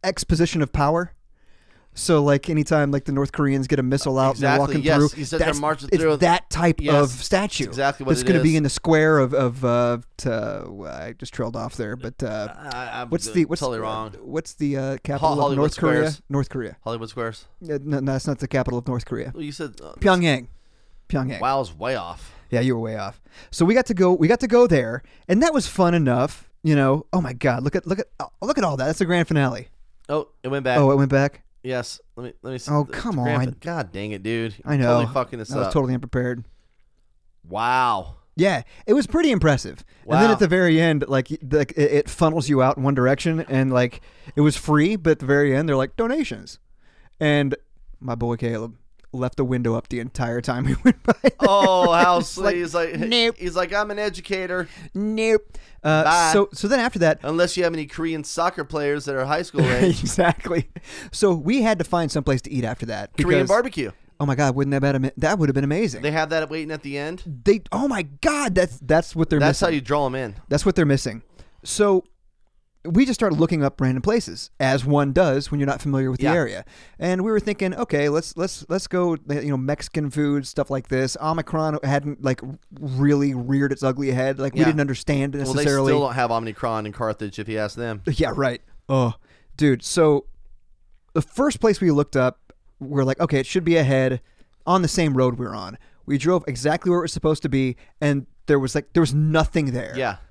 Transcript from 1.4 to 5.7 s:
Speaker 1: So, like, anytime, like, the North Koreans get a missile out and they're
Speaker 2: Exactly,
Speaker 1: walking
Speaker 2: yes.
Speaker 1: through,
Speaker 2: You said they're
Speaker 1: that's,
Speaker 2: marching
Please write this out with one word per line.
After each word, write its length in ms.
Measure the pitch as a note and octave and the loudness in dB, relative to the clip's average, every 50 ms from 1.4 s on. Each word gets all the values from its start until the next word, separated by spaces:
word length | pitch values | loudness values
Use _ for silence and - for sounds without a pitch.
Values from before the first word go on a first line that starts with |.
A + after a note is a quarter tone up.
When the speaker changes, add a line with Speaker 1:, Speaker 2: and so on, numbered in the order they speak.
| _ _ - _ _ _ _ _ _ _ - | _ _ -20 _ _ _ _ _ _ _ -12
Speaker 1:
So, 300 | - - - E3+ D3+ C#3+ | -8 0 2 4 4 6
like, 260 | C#3+ C#3+ C#3 - - | 4 2 2 2 0
anytime, 400 | D#3+ D3+ D3 - E3 D3+ D3 C#3 | 0 0 2 2 2 2 2 2
like, 140 | C#3 C#3 - | 0 -2 -2
the 80 | - | -2
North 220 | C#3 C#3 C#3 C#3 - | -2 -2 -2 -2 -2
Koreans 340 | - C#3+ C#3 C3+ C#3 C3 | -2 0 0 0 0 0
get 100 | C3 D3 | 0 0
a 60 | C3+ C3 | 0 2
missile 340 | B2+ C3+ C#3 - C#3+ C3 | 0 0 0 0 0 0
out 180 | C3 C3 C3+ C3 | 2 2 2 0
and 80 | - C#3 | 0 0
they're 80 | C#3 C#3+ | 2 2
Speaker 2:
Exactly, 220 | C#3+ C#3+ C#3 D3 | 2 2 2 0
Speaker 1:
walking 60 | D3+ C3+ | 0 2
Speaker 2:
yes. 100 | D#3 D#3 C#3+ D3 D3 | 2 4 4 4 2
Speaker 1:
through, 80 | - D#3 | 2 -4
Speaker 2:
You 60 | C#3+ | -8
said 160 | - E3 D#3+ | -6 -2 0
they're 60 | E3 | 0
Speaker 1:
that's, 120 | D#3+ D3 C#3+ | 0 0 0
Speaker 2:
marching 300 | C#3+ D3+ | -2 -2